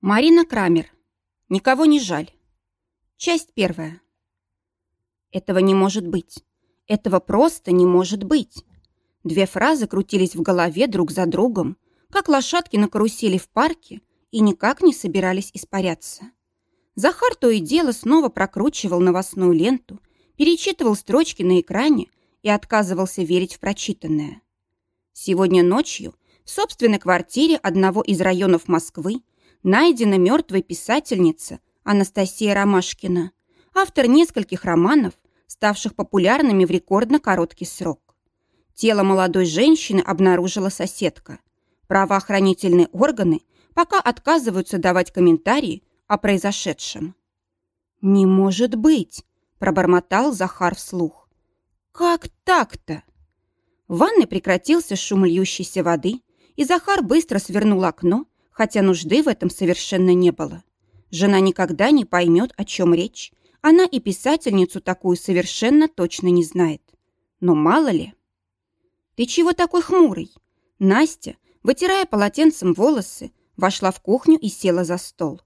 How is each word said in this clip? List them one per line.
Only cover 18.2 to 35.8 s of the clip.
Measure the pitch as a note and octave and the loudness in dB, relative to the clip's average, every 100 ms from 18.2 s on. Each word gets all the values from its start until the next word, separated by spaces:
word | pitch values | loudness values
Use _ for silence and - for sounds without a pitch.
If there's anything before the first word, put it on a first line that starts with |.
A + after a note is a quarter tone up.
| C#4 | 2
прокручивал | - F#3+ - A#3+ - G3+ F3 | -4 -6 -2 -4 -4 -4 0
новостную | F#3 F3+ F#3+ - F#3 | 2 0 -4 -2 2
ленту, | E3+ F#3 B3+ _ F#3+ _ _ _ _ | 2 2 -2 _ -20 _ _ _ _
перечитывал | D4+ E4+ - F#4 B3+ | 0 0 -2 -2 -2
строчки | G#3 - B3 D#4+ - | -2 0 0 0 -2
на | F3+ F#3 | 0 0
экране | E3+ G3 C#4 C#4 - _ _ _ | 0 -2 0 0 -2 _ _ _
и | G#3+ | -2
отказывался | G#3 - G#3+ G3 F3+ F#3 - | -2 0 -2 0 -2 -4 -4
верить | E3+ F3+ F3+ | -2 0 -2
в | - | -6
прочитанное. | - G#3 - - D#3+ D#3 D3 - _ _ _ _ _ _ _ | -8 -6 -8 -10 -4 -4 -4 -14 _ _ _ _ _ _ _
Сегодня | - - F3+ F#3+ F#3 | -14 -4 0 2 4
ночью | F3 G#3 D4+ - E3 - _ _ | 4 2 -2 -8 -14 -20 _ _
в | - | -16
собственной | - A4 - A#3+ G3+ | -6 -6 -2 -2 0
квартире | - F3+ F3 - D#4 D#4 | 0 -2 -2 -2 0 0
одного | - F3 F#3+ F#3 | -2 0 0 0
из | - F#3 | -2 -2
районов | F#3 F#3 F#3+ F3 - | 0 0 2 0 0
Москвы | E3+ E3 - D#3+ A#3 _ _ _ _ | -4 -4 -10 -8 -8 _ _ _ _
найдена | F3+ G3+ E4 B3+ A3 F#3+ | 0 4 4 2 2 4
мертвая | F3 - - F#3+ | 4 2 0 -4
писательница | - E3+ - B3 D4+ G#3 F3 D#3+ - - _ _ | -4 -12 -4 -4 -2 0 0 0 -10 -18 _ _
Анастасия | - G3+ F#3+ - F#3+ - G#3+ | -2 0 0 -2 -4 -4 -2
Ромашкина, | G3 G3+ G3 F3+ - G3 F3+ F3 _ _ _ _ | 0 0 0 -2 -8 -6 -4 -4 _ _ _ _
автор | - F#4+ - B3+ | -4 -2 0 4
нескольких | C4+ E4 - G3+ F#3 | 4 4 0 -8 -8
романов, | - E3 F3 D4+ G3+ - _ _ _ | -2 2 2 2 0 -6 _ _ _
ставших | - G#3 G#3 | -4 -4 -2